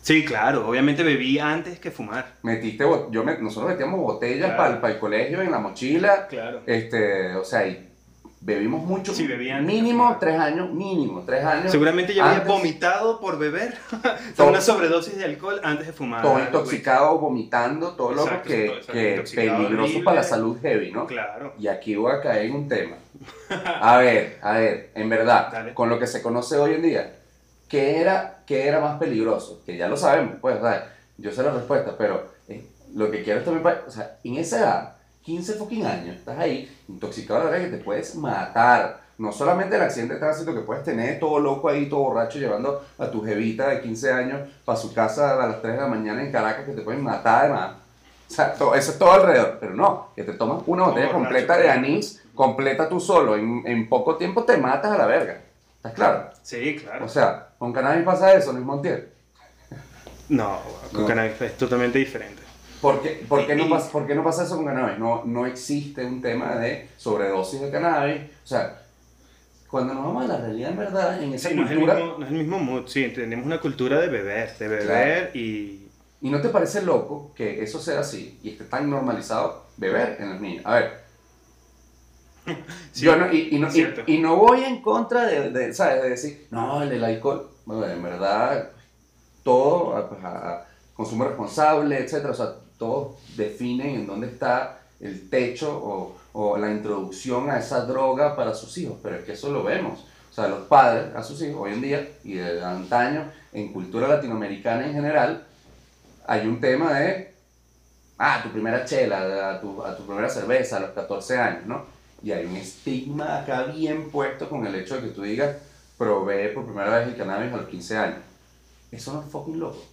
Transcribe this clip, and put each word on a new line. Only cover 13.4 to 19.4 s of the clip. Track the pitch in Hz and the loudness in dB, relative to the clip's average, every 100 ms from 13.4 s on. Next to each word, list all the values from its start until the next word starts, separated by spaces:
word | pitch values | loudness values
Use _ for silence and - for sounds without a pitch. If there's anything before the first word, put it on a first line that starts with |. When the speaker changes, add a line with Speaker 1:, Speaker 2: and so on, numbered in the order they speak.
| 151 165 233 - | -2 -2 -6 -8
Speaker 1:
<laughs> | - | -10
O | 226 | -4
sea, | 254 214 - - | -2 -2 -8 6
Speaker 2:
Todo, | 147 | 8
Speaker 1:
una | - | 8
sobredosis | - 214 170 165 165 196 | 6 4 4 2 0 -4
de | |
alcohol | 180 143 190 - | -4 -4 -6 -4
antes | 160 151 156 | -2 -2 -4
de | |
fumar, | 156 131 117 | -8 -6 0
Speaker 2:
todo | 147 | 4
Speaker 1:
güey. | - - | 4 2
Speaker 2:
intoxicado, | 156 - 120 - 131 151 160 | 0 0 -2 2 6 6 4
vomitando, | 147 127 - 120 120 151 170 | 0 -2 0 0 0 -2 -4
todo | 175 123 | -2 -2
loco, | 135 165 | 2 0
Speaker 1:
Exacto, | 180 - | 0 -2
Speaker 2:
que, | 120 107 | 0 0
Speaker 1:
todo, | - | -2
exacto, | - | -6
Speaker 2:
que | 120 107 | 0 0
Speaker 1:
intoxicado | 98 95 - | 0 -2 0